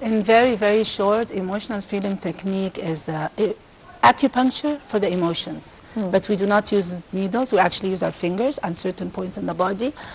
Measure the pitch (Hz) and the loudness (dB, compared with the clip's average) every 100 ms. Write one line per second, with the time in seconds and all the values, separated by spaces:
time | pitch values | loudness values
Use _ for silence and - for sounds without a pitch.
0 | 220 220 202 226 254 214 208 214 214 - | 0 2 6 6 6 4 4 4 2 2
1 | 196 214 233 196 185 208 - 208 - 202 | 2 2 0 -4 -4 -4 -4 -6 -4 -4
2 | 196 190 - 160 190 190 190 - 170 160 | -2 -2 -4 -4 -4 -2 -2 -4 -4 -4
3 | - 156 160 - 214 - - - - - | -4 -4 -4 -2 -2 -2 -12 -20 -20 2
4 | 240 247 269 247 254 - 294 294 - 214 | 4 4 2 2 0 0 -2 -4 -4 -2
5 | 196 180 170 165 - 156 - - - 226 | 0 0 0 -2 -4 -8 -10 -12 -10 -6
6 | 190 190 202 196 202 208 214 202 175 175 | 0 0 2 0 2 2 2 0 0 -4
7 | - 185 190 226 254 196 180 - 190 185 | -6 -4 -2 -2 2 2 2 2 -2 -2
8 | 165 - 175 185 254 285 - 175 185 185 | -4 -2 -2 0 0 -2 -4 -4 -4 -4
9 | 180 190 185 202 180 170 185 196 247 - | -8 -6 -8 -6 -6 -2 0 0 -4 -6
10 | - | -14